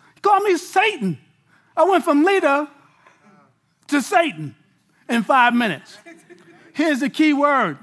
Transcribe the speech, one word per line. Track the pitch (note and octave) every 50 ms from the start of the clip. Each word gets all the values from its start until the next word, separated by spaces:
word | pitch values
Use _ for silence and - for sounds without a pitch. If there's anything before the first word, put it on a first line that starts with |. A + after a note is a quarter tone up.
| _ _ _
"You | -
call | - G4+ G#4 F#4+
me | G4+ G#4 F4
Satan." | D#4 - - - F#4+ G#4+ A4 G#4 C#4+ G#3 F#3 D3+ A2+ _ _ _ _ _ _ _ _ _ _ -
I | - D#4+
went | F#4 F#4+ E4 -
from | E4+ C#4+ C#4+ D#4
leader | F#4 G4 F#4+ F4 C#4 C#4 C#4+ D4+ D4 - _ _ _ _ _ _ _ _ _ _ _ _ _ _ _ _ _ _ _ _ _ _
to | - D4 C#4+
Satan | A3+ - G4+ E4+ E4+ C#4+ F3 D#3 D#3 C#3 - _ _ _ _ _ _ _ _ _ _ -
in | A#3+ A#3 G3
five | - C#4+ B3+ A#3+ A#3+ A#3+
minutes. | A#3+ A#3+ G#3 D3+ B2 - - - - - E4+ E4 - _ - F4 _ _ - - _ - - -
Here's | - D#4 D#4+ C#4+ A#3
the | C#4+ -
key | - - D#4 D#4 C#4+
word. | C#4 C#4+ C#4+ C#4+ C4 A3 E3+ C#3+ -